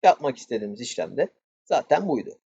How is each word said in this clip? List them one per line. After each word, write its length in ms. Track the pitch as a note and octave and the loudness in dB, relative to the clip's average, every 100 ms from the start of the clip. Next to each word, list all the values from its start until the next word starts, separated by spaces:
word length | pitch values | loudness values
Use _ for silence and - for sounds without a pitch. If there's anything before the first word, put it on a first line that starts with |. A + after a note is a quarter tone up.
Yapmak 340 | F#3 E3 D3 B2+ | 6 4 0 -6
istediğimiz 440 | - A2 G#2 G#2 | -6 -6 -6 -8
işlem 360 | A#2+ - E2 A2+ | -10 -6 -6 -4
de 120 | F3 _ _ _ | -4 _ _ _
zaten 440 | _ D#3 - E3+ G3 | _ -2 2 0 2
buydu. 300 | C3 - - | -4 -6 -16